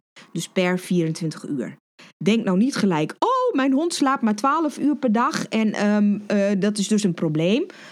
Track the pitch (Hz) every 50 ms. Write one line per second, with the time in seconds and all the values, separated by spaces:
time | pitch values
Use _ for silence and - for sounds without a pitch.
0 | _ _ _ - - - - 170 165 - - 190 180 180 180 180 180 - 190 175
1 | 165 160 160 - 165 160 147 - - - - 131 110 95 - - _ _ _ -
2 | - - _ - 151 170 214 233 - 196 185 185 220 262 285 - - 202 175 151
3 | 151 156 - - - 415 508 523 508 508 453 277 262 277 269 262 330 349 330 -
4 | 294 269 269 269 254 214 214 214 - 269 285 320 339 294 240 - - 277 294 -
5 | - 254 208 226 240 277 320 - - - - 220 220 214 - - 202 208 208 208
6 | 208 208 202 - 208 - 214 202 196 196 208 196 180 208 208 208 196 - 220 208
7 | 208 190 165 - - 165 151 151 160 175 208 277 359 - - - - -